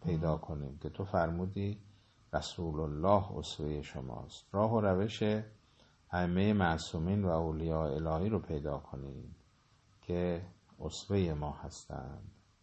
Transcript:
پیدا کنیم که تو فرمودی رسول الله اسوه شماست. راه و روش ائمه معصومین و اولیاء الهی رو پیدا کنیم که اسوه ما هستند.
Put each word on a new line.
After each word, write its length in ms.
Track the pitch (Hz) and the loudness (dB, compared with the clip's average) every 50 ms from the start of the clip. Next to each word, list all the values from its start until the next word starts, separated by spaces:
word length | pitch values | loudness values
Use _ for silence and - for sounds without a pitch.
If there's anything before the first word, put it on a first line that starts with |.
| - | -2
پیدا 340 | 87 85 80 85 80 78 78 | -2 0 2 2 2 2 0
کنیم 400 | - - 82 71 71 67 71 78 | -2 -4 -6 -6 -6 -6 -8 -8
که 120 | - 78 | -8 -8
تو 160 | - - 95 | -6 -6 -4
فرمودی 720 | 95 - 90 82 82 85 85 92 95 98 101 98 101 101 - - - - - _ _ _ _ _ _ - | 0 2 2 2 2 0 -2 -2 -4 -2 -2 -2 -2 -4 -6 -10 -18 -20 -20 _ _ _ _ _ _ -4
رسول 460 | 78 - - - - 85 82 76 76 | -4 -4 -4 -6 -6 -4 -4 -2 -2
الله 580 | 80 76 73 76 82 95 104 101 98 98 - - | -2 -2 -2 0 4 6 6 6 4 2 -4 -6
اسوه 440 | 73 - - - 76 76 76 73 | -8 -8 -6 -4 -4 -2 -2 -4
شماست. 640 | 69 - - 71 65 65 57 - - - - - - _ | -6 -8 -8 -8 -8 -8 -8 -10 -12 -12 -14 -18 -12 _
راه 220 | - 98 107 110 113 | 2 2 4 4 4
و 80 | 110 | 4
روش 420 | 104 98 92 92 101 110 - - 110 107 107 107 107 - - - _ _ _ _ - - _ _ _ - | 6 6 6 4 4 2 0 0 2 2 2 2 -2 -6 -12 -20 _ _ _ _ -20 -20 _ _ _ -4
ائمه 420 | - 90 90 87 87 92 98 104 104 | 0 0 2 2 4 4 4 6 6
معصومین 720 | 101 92 85 82 80 - - - 82 80 90 101 104 98 | 6 6 4 4 2 0 -4 -2 0 0 2 2 2 4
و 20 | 90 | 4
اولیاء 680 | 82 82 82 80 78 78 82 82 80 80 80 73 69 | 4 2 2 0 0 -2 0 0 2 2 2 0 0
الهی 340 | 76 80 80 80 80 92 110 | 0 0 0 0 0 0 0
رو 100 | 113 90 | 0 0
پیدا 380 | 76 - 80 73 73 73 71 71 | -2 -2 -4 -4 -2 -2 -4 -4
کنیم 580 | - - 69 67 67 69 65 65 65 - - - _ _ _ _ _ _ _ _ _ _ _ _ | -6 -8 -10 -10 -10 -10 -10 -12 -12 -14 -16 -20 _ _ _ _ _ _ _ _ _ _ _ _
که 400 | - - 87 87 87 90 85 85 92 - - - _ _ - - | -6 -2 0 0 0 0 0 -2 -4 -8 -14 -18 _ _ -14 -10
اسوه 540 | 78 78 - - - - 101 101 92 82 78 | -8 -8 -8 -8 -4 0 2 4 4 2 2
ما 180 | 73 73 73 | 0 -2 -4
هستند. 800 | 73 - - - - - - - 71 69 65 69 71 - - - - - _ _ _ _ | -6 -6 -10 -12 -12 -14 -12 -10 -10 -10 -8 -10 -12 -12 -14 -16 -20 -20 _ _ _ _